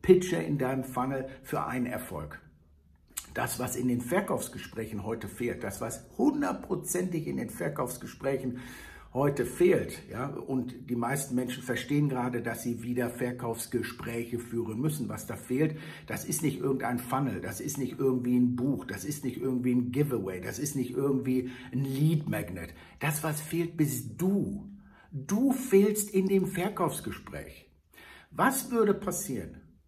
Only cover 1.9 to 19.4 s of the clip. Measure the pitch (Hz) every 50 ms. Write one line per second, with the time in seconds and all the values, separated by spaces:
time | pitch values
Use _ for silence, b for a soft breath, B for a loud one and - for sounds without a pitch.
1.9 | - - - - 92 76 73 73 - - - - - - _ _ - - _ _
2.9 | - _ _ _ - - - - - - 113 - - - 123 120 - 127 123 127
3.9 | 120 120 - - 170 196 196 - 151 117 - - - 101 - - - 110 110 110
4.9 | 110 101 95 110 113 110 107 98 - - 120 120 - - - 101 - - 110 113
5.9 | - - - - - - 233 294 - - 285 - - - - - 185 - - -
6.9 | - 180 185 185 170 156 147 - - 131 - - - - - 156 151 - 135 120
7.9 | - - - - - - - 139 139 123 127 127 120 123 B B B B B B
8.9 | B B B B - 135 143 143 143 - 120 - - - 180 180 175 123 98 -
9.9 | - - - - 98 107 131 143 - - - - 135 131 120 - - - - -
10.9 | 123 117 117 120 139 147 - - 123 123 127 120 - - - - 120 - - -
11.9 | 147 143 147 143 127 123 120 123 123 120 104 117 113 - - 120 117 101 113 120
12.9 | 123 123 120 117 - - 131 123 123 123 123 117 113 - - - - 120 - -
13.9 | - - - 120 117 117 117 117 123 117 - - 117 117 110 110 110 113 139 156
14.9 | - - 120 101 107 107 - - 110 - - - 127 135 156 151 151 B B B
15.9 | B B B B - - - - 151 - 156 143 - - - 135 135 127 - 117
16.9 | 120 120 - - 139 131 143 127 101 92 - 92 101 - - 151 147 143 131 -
17.9 | - - 139 131 127 127 117 123 123 123 123 123 123 123 123 143 135 - - -
18.9 | 95 98 - 147 147 - - 131 - -